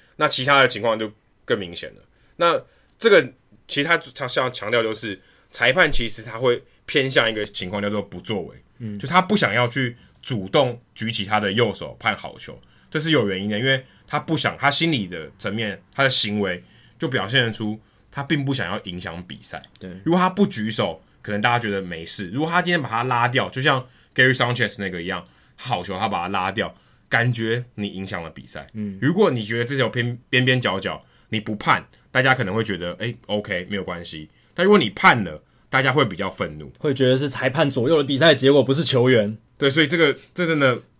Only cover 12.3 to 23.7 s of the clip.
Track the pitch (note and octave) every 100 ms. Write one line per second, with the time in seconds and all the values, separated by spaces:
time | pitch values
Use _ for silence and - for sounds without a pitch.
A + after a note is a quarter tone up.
12.3 | - - - - _ _ D#3 D#3+ D3 G#2
13.3 | F#2 G#2 G#2+ C3 C3 - _ - D3 -
14.3 | D3+ A#2 D#2 C#3 - E3 C#3 F2+ E2+ D2+
15.3 | - G#2 G#2+ G#2+ F2+ _ - C#3 - G#2
16.3 | G#2 G2 F2+ - - - - D#3+ B2+ G2
17.3 | C3+ A#2 G#2 G#2+ G#2+ _ _ _ - C3+
18.3 | D3+ C#3 B2+ F2 G#2+ F#2+ F2 F2+ E2+ F2
19.3 | C#2+ - D2+ - - F#2 F2+ D#3 F3+ F3+
20.3 | F#3 G3+ - A2 A2+ G2 - _ _ -
21.3 | G#2 A#2+ A#2+ A2 G2 F2+ E2 E2+ - F2+
22.3 | A#2+ D#3+ F3 F3 E3+ A#2+ A2+ B2+ A#2+ B2
23.3 | B2 F#2 C3 D3